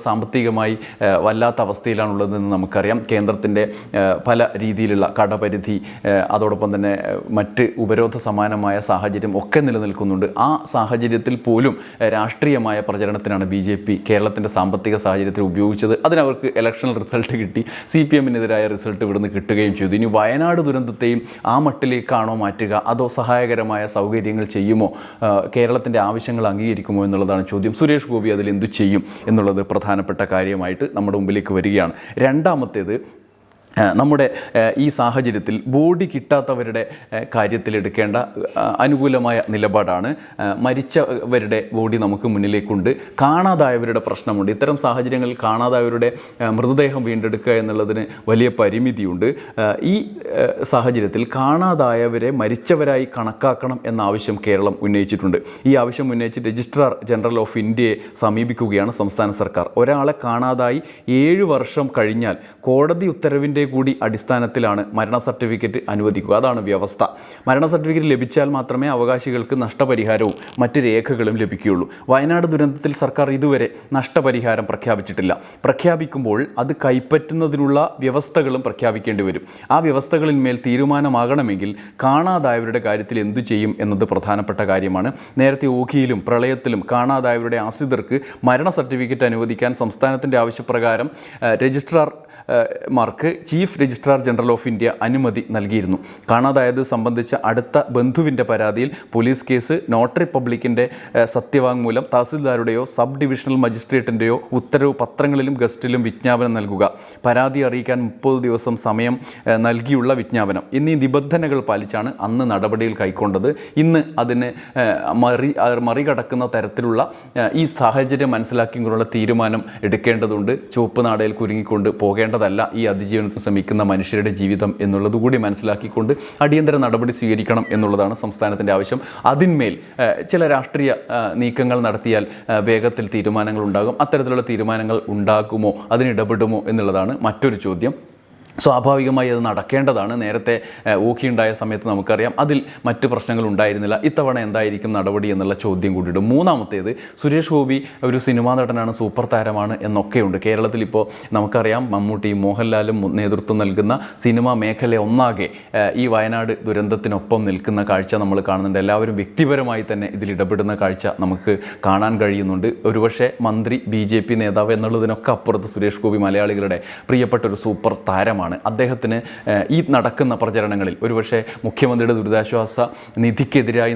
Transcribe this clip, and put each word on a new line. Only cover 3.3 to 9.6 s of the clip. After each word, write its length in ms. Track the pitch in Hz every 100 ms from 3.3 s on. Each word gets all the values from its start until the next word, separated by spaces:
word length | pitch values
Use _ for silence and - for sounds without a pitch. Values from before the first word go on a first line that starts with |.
| 101 104 104 104 - - 104
ഏഹ്, 160 | 95 85 123
പല 200 | 117 117 101
രീതിയിലുള്ള 420 | 110 101 110 101 95 -
കടപരിധി, 580 | 101 104 104 101 110 104 - - 104
ഏഹ്, 140 | 98 - 107
അതോടൊപ്പം 340 | 107 104 104 101
തന്നെ, 180 | 101 98 -
ഏഹ്, 120 | - - 107
മറ്റ് 280 | 101 - 120 -
ഉപരോധ 340 | 107 110 117 120 113
സമാനമായ 500 | 104 107 107 104 101 104
സാഹചര്യം 440 | 92 104 101 107 98
ഒക്കെ 180 | 98 156